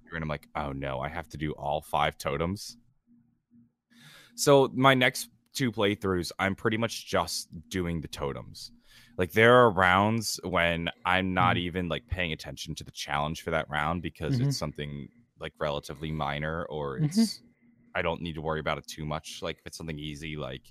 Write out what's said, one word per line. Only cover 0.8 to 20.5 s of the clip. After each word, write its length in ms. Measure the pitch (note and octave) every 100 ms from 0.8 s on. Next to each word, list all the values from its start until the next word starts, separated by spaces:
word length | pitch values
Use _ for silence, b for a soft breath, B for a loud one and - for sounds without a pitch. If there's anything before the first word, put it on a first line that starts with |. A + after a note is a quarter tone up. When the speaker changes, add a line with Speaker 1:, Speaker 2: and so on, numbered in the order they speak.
| C2+ C2
Speaker 1:
I 80 | C#2+
have 200 | D#2+ -
to 60 | -
do 160 | D2+
all 300 | C#2+ C#2+ D2+
five 340 | - D#2 D2+ -
totems." 640 | D#2+ C#2+ E2+ G2+ - - _ _ _ _ _ _ _ _ _ _ _ b b b b b
So 340 | - C#3+ C3
my 200 | A2 C3+
next 340 | C3 B2+ - - _ _
two 200 | - C3
playthroughs, 580 | A2 G2+ G#2 G2 F2+ E2+ -
I'm 160 | F#2+
pretty 220 | G2 A#2 A2
much 320 | A2+ - -
just 400 | F#2+ E2+ - - E2+ -
doing 300 | F#2+ E2+ E2
the 80 | C#2+
totems. 640 | - C#2+ B1 - - - - b b b b
Like, 140 | F#2
there 220 | G#2+ A#2 B2
are 140 | A#2+
rounds 680 | F2+ F#2 F#2 G#2+ A2+ G#2 -
when 440 | F#2 F2 E2+ E2+ E2+ -
I'm 300 | F2 F#2 F#2+
not 220 | F#2 F2+ F2
Speaker 2:
Mm-hmm. 100 | F2
Speaker 1:
even, 220 | F2+ F2
like, 180 | D2+ -
paying 260 | F2+ F2
attention 440 | D#2 D2 C2+ - D2+
to 80 |
the 80 | C#2
challenge 500 | - - C#2+ D2+ D#2+
for 80 | -
that 180 | D#2+ C#2
round 320 | D2+ D2+ F2
because 360 | D#2+ - D2+ C#2
Speaker 2:
Mm-hmm. 120 | C#3
Speaker 1:
it's 80 | C#3
something 500 | D#2 D2 D2 C#2+ C2 _ _ -
like, 120 | D#2+ -
relatively 520 | D#2 C#2+ - C#2 D#2
minor, 520 | D#2 C#2+ C#2+ D#2 E2 -
or 300 | D2+ C#2+ C2
Speaker 2:
Mm-hmm. 80 | D3+
Speaker 1:
it's, 360 | G3 A3+ - - _ _ _ _
I 80 | F#2
don't 180 | E2+ E2
need 120 | E2+
to 60 | D#2
worry 200 | D#2 D#2
about 180 | D2+ D2
it 80 | -
too 180 | -
much. 360 | D2+ D2+ - -
Like, 160 | F2 D#2
if 80 | D#2+
it's 100 | -
something 220 | E2 D2
easy, 380 | D2+ D2 D#2+ D2+
like 260 | C2